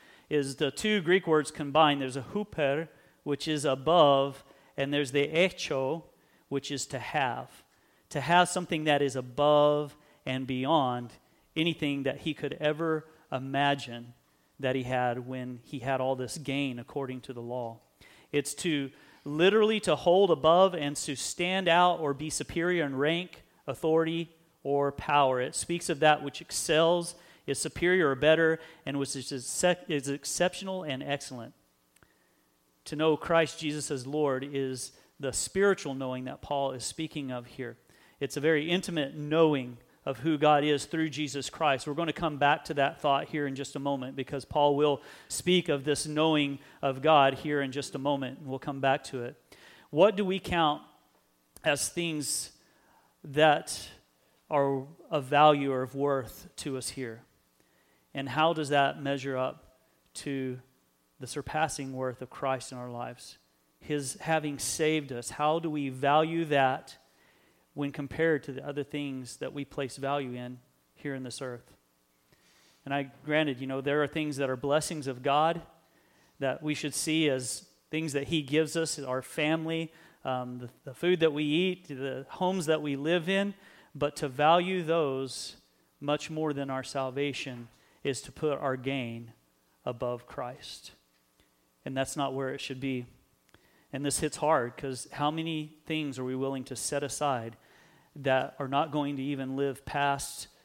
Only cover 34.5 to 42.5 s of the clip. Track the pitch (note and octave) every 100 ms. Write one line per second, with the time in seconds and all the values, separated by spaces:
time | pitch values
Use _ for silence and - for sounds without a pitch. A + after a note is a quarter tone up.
34.5 | C#3 C3+ B2+ - - _ - C#3 - -
35.5 | F#3+ G3+ F#3 D3 C3+ C3 B2+ B2+ C#3 -
36.5 | C#3+ C3+ B2+ A#2+ - D#3+ D#3 C3+ B2 A#2+
37.5 | - A#2+ A2+ _ _ _ - C#3 D3 D3+
38.5 | D#3 D#3 F3+ F#3 E3 C#3 D3+ D3 D#3 D#3+
39.5 | C#3+ B2 A#2+ _ _ - A#2 D3+ D3+ D3+
40.5 | D3 D3 C#3+ - D#3+ D#3+ C3+ D3 C3+ -
41.5 | - D#3 C3 D3+ D3 E3 - E3 C#3+ C#3+